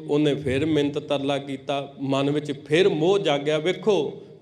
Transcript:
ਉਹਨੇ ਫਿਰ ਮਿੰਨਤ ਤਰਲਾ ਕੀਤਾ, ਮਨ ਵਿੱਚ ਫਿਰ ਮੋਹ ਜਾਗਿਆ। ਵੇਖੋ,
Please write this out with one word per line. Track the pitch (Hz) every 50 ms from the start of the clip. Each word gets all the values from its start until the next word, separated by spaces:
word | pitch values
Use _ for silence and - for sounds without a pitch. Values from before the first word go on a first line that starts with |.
| 156 151
ਉਹਨੇ | 147 151 151 147 135
ਫਿਰ | - 151 135 127 135 151
ਮਿੰਨਤ | 160 156 143 143 143 135 151
ਤਰਲਾ | 135 - 147 139 135 139 143 139
ਕੀਤਾ, | 139 139 139 131 - - 143 139 139 135 - -
ਮਨ | 139 135 139 135 135 143
ਵਿੱਚ | 143 151 147 147 135
ਫਿਰ | - - - 151 165 190 202
ਮੋਹ | 175 151 156 180 202 196
ਜਾਗਿਆ। | 156 156 143 143 143 147 151 156
ਵੇਖੋ, | 151 180 180 - - - 151 143 143 - - - - - - -